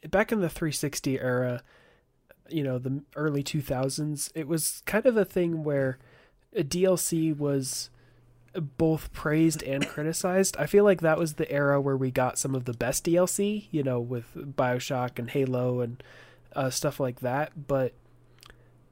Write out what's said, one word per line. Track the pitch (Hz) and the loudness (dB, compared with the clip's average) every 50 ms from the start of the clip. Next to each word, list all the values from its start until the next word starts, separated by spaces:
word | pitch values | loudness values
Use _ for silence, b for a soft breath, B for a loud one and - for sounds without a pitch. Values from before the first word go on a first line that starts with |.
| - 160 | -8 -2
back | - 190 226 - 240 | 0 0 2 2 0
in | 214 | 0
the | 180 160 | 0 -2
three | - - 175 156 143 | -2 -2 -4 -4 -2
sixty | - - 143 - - - 143 131 131 | -2 -4 -4 -4 -4 -4 -2 -2 -2
era, | - 127 123 123 127 123 123 123 - b b b b b b b b b _ _ _ _ - _ _ - | 0 0 0 0 0 -2 -4 -6 -8 b b b b b b b b b _ _ _ _ -20 _ _ -8
you | 160 156 | -4 -4
know, | 139 131 127 127 | -2 -2 -2 -4
the | 127 131 135 143 143 _ - | -4 -4 -6 -6 -8 _ -8
early | 147 151 156 143 143 | -4 -2 -2 -2 -2
two | 139 - - 151 | -4 -2 -4 -4
thousands, | 131 - 139 127 131 139 135 - 151 151 151 139 - - - | -2 -2 -2 -2 -2 -2 -2 -4 -4 -4 -4 -6 -6 -8 -8
it | 160 151 135 | -8 -6 -2
was | 170 156 151 - - - - | -2 -2 -2 -2 -4 -6 -6
kind | - - 214 226 | -2 0 2 2
of | 262 226 | 4 4
a | 214 185 | 4 2
thing | - - 185 175 170 165 160 151 | 0 0 0 0 0 0 -2 -2
where | 151 143 135 135 131 131 - b b b b b b b b b b - | -2 0 0 0 0 -2 -6 b b b b b b b b b b -4
a | 214 160 | -4 -2
D | 135 - 175 190 | -2 0 2 4
L | 185 185 170 | 4 4 2
C | - - 170 165 160 160 | 2 0 0 0 2 0
was | 151 147 147 143 139 135 131 131 - - - - b b b b b b b b - _ _ _ - 190 156 135 - - | 0 0 0 0 0 0 0 -2 -6 -8 -10 -12 b b b b b b b b -20 _ _ _ -8 -6 -6 -6 -2 2
both | 165 160 160 151 - - - | 2 2 2 2 -2 -8 -10
praised | - - 156 151 160 160 165 156 156 - | -4 -2 2 4 6 6 4 4 2 -4
and | 135 135 139 143 - | -4 -2 -2 -4 -4
<coughs> | - | -4
criticized. | 151 151 160 165 - - 180 180 190 190 - - - | -4 -4 -2 -2 -2 0 2 2 2 2 2 0 -2
I | 147 | 0
feel | - - 202 202 | 4 6 6 8
like | 208 185 170 | 8 6 4
that | 165 160 156 165 | 4 2 4 4
was | 170 156 151 | 2 0 -2
the | - 156 - | -2 -4 0
era | 139 143 143 139 143 139 | 0 2 4 4 4 4
where | 139 139 135 | 2 2 2
we | 131 135 131 | 2 0 0
got | 127 135 127 123 - - | 2 2 2 0 0 -2
some | - 139 131 | -4 -2 -2
of | 131 123 | -2 -2
the | 123 120 | -4 -4
best | 113 - 127 135 - - | -2 -2 -2 -2 0 0
D | 175 165 | 2 4
L | 175 185 175 | 4 4 4
C, | - - 202 208 214 208 - - | 2 0 0 0 0 -4 -6 -4
you | - 151 | -2 -2
know, | 135 135 127 120 | 0 0 0 -2
with | 120 120 127 120 117 - - | -2 -4 -6 -6 -8 -10 -14
BioShock | 139 143 143 135 - 131 123 123 123 - - 143 123 127 120 - - | -14 -12 -8 -2 0 2 2 2 0 -2 -4 -2 -2 -2 -4 -4 -6
and | 117 120 | -8 -4
Halo | - 143 135 131 127 123 123 123 123 123 | 0 0 0 0 0 0 0 0 0 0
and, | 120 120 123 - B B B B B B B B B B B | -2 -4 -6 -10 B B B B B B B B B B B
uh, | - 135 131 | -4 -4 -2
stuff | - - - 147 - - | -2 -2 -2 -2 -2 -2
like | 139 127 123 - | -4 -4 -4 -4
that. | 127 123 123 143 151 - - 160 139 | -4 -2 -2 -2 -2 -4 -6 -10 -6
But | - 143 135 131 120 - - _ _ _ - - _ b b b b b b b b b b _ _ | -2 0 0 0 -2 -4 -8 _ _ _ -20 -20 _ b b b b b b b b b b _ _